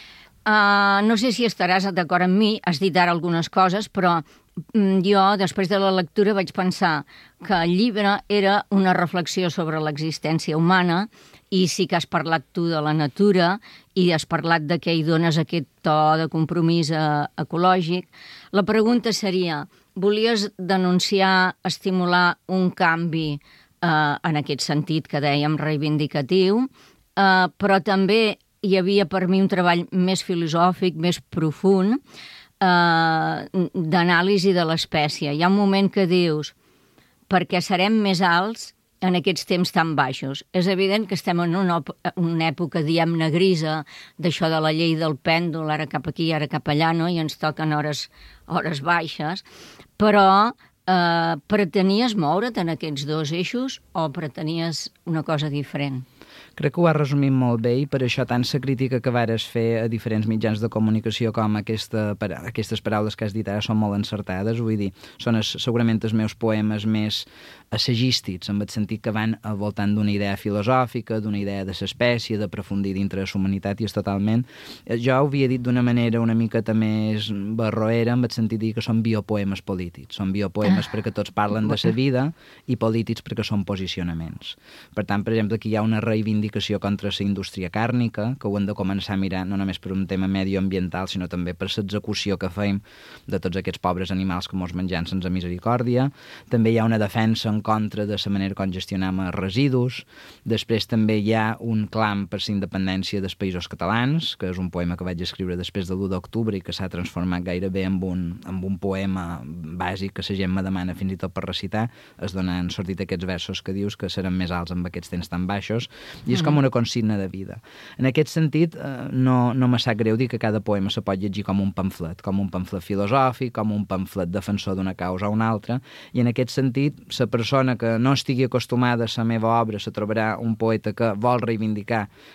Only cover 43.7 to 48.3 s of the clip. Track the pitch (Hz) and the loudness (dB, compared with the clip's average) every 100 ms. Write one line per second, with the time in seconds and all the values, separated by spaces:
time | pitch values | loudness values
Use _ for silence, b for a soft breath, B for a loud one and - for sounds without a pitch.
43.7 | 156 147 B B B 165 - 165 160 156 | -4 -6 B B B -2 0 0 2 2
44.7 | 156 165 160 160 139 - 165 175 160 156 | 2 2 2 0 -2 0 0 0 -2 -2
45.7 | 151 160 151 147 143 165 156 160 160 156 | -2 -2 -4 -6 -2 0 0 -2 -4 0
46.7 | 147 165 165 165 175 156 - 156 147 160 | 2 2 2 0 0 -2 -2 -4 -2 -2
47.7 | 151 151 143 - b b | 0 -2 -4 -8 b b